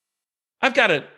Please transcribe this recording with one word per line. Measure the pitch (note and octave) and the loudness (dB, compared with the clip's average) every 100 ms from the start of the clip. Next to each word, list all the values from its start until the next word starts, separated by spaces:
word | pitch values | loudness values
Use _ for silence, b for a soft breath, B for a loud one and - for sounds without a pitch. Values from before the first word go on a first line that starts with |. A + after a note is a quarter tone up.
| _ _ _ _ _ - | _ _ _ _ _ -4
I've | C4+ | -2
got | C4 A3+ | 0 0
a, | D3+ - | 0 -6